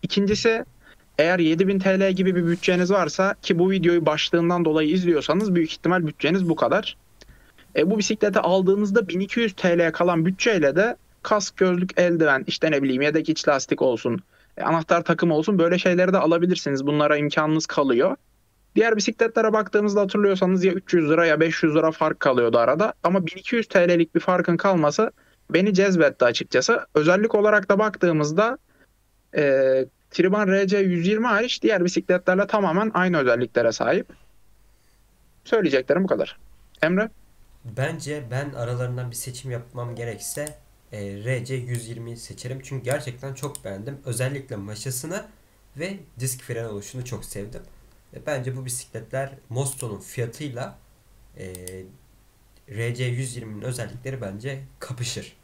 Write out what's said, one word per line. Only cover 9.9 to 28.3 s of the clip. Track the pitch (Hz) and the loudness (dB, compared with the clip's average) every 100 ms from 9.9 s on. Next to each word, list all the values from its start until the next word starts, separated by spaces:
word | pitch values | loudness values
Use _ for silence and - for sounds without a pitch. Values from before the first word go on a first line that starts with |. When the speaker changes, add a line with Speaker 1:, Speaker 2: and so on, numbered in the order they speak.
Speaker 1:
kalan | 160 175 170 160 | 2 0 2 0
bütçeyle | 190 226 202 143 143 | 0 0 2 2 2
de | 220 247 _ _ | 0 -2 _ _
kask, | - 214 202 - | 0 0 0 0
gözlük, | 185 175 185 - | 2 2 -2 2
eldiven, | 180 170 156 135 - | 2 4 4 2 0
işte | - 160 | -2 0
ne | 147 | 0
bileyim | 139 127 | 0 0
yedek | 143 156 156 | 0 0 -2
iç | 156 - | -2 2
lastik | 139 - 143 | 0 0 0
olsun, | 135 117 127 117 - _ _ - | 0 0 -2 -4 -6 _ _ -8
e, | |
anahtar | - 165 160 170 | -2 -2 2 0
takımı | 170 170 175 | 2 0 2
olsun | 151 156 196 | 2 2 2
böyle | 170 180 | 4 2
şeyleri | 185 180 180 | 2 2 2
de | 185 | 2
alabilirsiniz. | 156 170 175 175 - 135 139 | 2 2 2 0 -2 -4 -2
Bunlara | 151 147 151 | 0 2 2
imkanınız | 147 151 156 156 - | 0 0 0 0 0
kalıyor. | - 139 120 170 269 _ _ _ _ _ - | -2 2 2 2 0 _ _ _ _ _ 0
Diğer | 226 220 | 2 2
bisikletlere | 208 226 226 226 220 | -2 0 0 2 2
baktığımızda | 214 208 208 208 202 | 2 0 0 2 2
hatırlıyorsanız | 196 208 202 190 185 190 | 0 2 2 2 2 2
ya | 185 | 2
üç | 170 - | 0 0
yüz | 180 151 | 0 4
lira | 160 170 | 4 4
ya | 151 | 4
beş | 165 156 | 2 2
yüz | 165 151 | 2 2
lira | 160 | 2
fark | 160 156 - | 0 -2 0
kalıyordu | 143 127 117 120 | 2 4 4 4
arada. | 117 147 214 - | 4 2 0 0
Ama | 175 190 165 | 0 0 -2
bin | 190 | -8
iki | - 240 | -4 -2
yüz | 214 | 2
T | 196 175 | 2 4
L'lik | 175 165 165 | 4 2 0
bir | |
farkın | - 180 165 170 | 0 0 2 2
kalması | 202 185 151 147 - - _ _ _ | 2 2 2 2 -2 -2 _ _ _
beni | 170 196 | 2 2
cezbetti | 185 196 185 147 - 123 | 4 4 6 4 4 2
açıkçası. | 117 - 127 127 233 - - | 2 0 0 2 0 2 2
Özellik | 151 185 220 208 | 4 4 4 4
olarak | 208 208 196 | 4 4 2
da | 202 | 2
baktığımızda, | 214 190 175 156 147 | 2 2 0 2 0